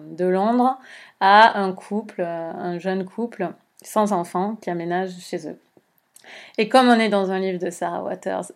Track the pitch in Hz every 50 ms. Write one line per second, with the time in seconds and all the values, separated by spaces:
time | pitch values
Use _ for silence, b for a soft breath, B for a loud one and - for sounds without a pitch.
0 | 151 156 160 160 180 185 185 190 196 220 240 247 247 262 262 B B B B B
1 | B B B _ - 196 202 208 220 233 220 208 196 190 185 185 - - 208 208
2 | 226 208 - - 180 170 170 165 165 165 - - - 180 175 175 170 190 190 190
3 | 185 185 - - 233 233 - - 190 165 - - _ _ _ - - - - 220
4 | 214 202 208 175 170 175 - 180 185 208 220 214 - - 175 170 170 170 175 180
5 | 190 190 180 180 180 - - 175 156 151 170 - _ _ _ _ _ _ _ _
6 | _ _ _ - B B B B B B B - 220 214 - 262 254 247 240 226
7 | 226 214 208 202 196 185 190 185 190 190 185 175 175 185 175 - 180 170 170 185
8 | - 202 185 185 - - 190 185 175 - -